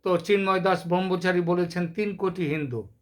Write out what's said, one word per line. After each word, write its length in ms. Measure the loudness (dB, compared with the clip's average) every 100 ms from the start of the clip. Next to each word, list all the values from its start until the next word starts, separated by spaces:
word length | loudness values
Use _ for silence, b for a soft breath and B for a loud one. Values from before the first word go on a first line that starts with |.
তো 60 | 2 0
চিন্ময় 440 | 2 2 4 2
দাস 200 | 2 0 0
ব্রহ্মচারী 540 | 0 2 0 2 0
বলেছেন 440 | 2 0 0 -2 -4
তিন 180 | -2 -4 -2
কোটি 280 | -4 -2 -2
হিন্দু। 340 | -2 -4 -6 -8 _